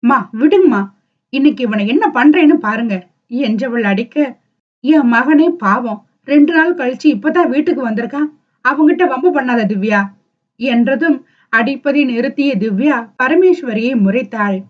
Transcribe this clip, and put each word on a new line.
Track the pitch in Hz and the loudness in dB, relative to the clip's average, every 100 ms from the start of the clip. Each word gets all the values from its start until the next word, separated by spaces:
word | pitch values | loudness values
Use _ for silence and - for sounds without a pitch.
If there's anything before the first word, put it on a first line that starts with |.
"மா, | 240 262 180 | 2 0 -2
விடுங்கம்மா, | 220 294 392 370 208 196 _ _ _ _ | -2 2 4 4 2 -4 _ _ _ _
இன்னைக்கு | 269 285 202 | 0 0 0
இவனை | 240 214 202 | -4 -2 -2
என்ன | 285 427 | 0 0
பண்றேன்னு | 247 302 359 302 294 | 2 4 4 4 2
பாருங்க" | 208 226 233 185 - _ _ 240 | 0 -4 -4 -6 -8 _ _ -4
என்றவள் | 269 214 262 233 208 | -2 -2 -2 -2 -2
அடிக்க, | 196 240 294 277 - _ _ _ _ | -2 -2 -2 -2 -4 _ _ _ _
"என் | 254 311 240 | 2 2 4
மகனே | 233 254 302 330 339 | 2 2 4 2 0
பாவம், | 208 220 240 214 _ _ - | -2 -2 -2 -10 _ _ 0
ரெண்டு | 294 294 | 2 4
நாள் | 330 330 | 2 0
கழிச்சு | 349 247 262 302 | 0 -4 0 0
இப்பதான் | 202 302 349 330 | 0 -2 0 0
வீட்டுக்கு | 269 320 311 | 0 -2 -4
வந்திருக்கான், | 247 214 190 285 302 _ _ _ 254 | -4 -6 -6 -6 -6 _ _ _ -4
அவங்கிட்ட | 285 311 - 359 | 2 2 2 0
வம்பு | 262 349 | 0 0
பண்ணாத | 285 254 240 202 | 0 0 -2 -2
திவ்யா" | 208 208 208 202 _ _ _ _ _ | -2 0 0 -2 _ _ _ _ _
என்றதும் | 254 233 240 269 330 269 _ _ _ | -2 0 0 0 0 -2 _ _ _
அடிப்பதை | 226 233 269 285 285 262 | -2 -2 -2 -2 0 0
நிறுத்திய | 233 262 - 285 220 | -2 -4 -2 -2 -2
திவ்யா | 220 190 285 254 233 _ | -2 0 0 -2 -6 _
பரமேஸ்வரியை | 262 349 370 349 247 214 233 254 | 0 2 2 2 -2 -4 -2 0
முறைத்தாள். | 196 226 226 226 202 190 190 | 0 0 -4 -6 -4 -4 -10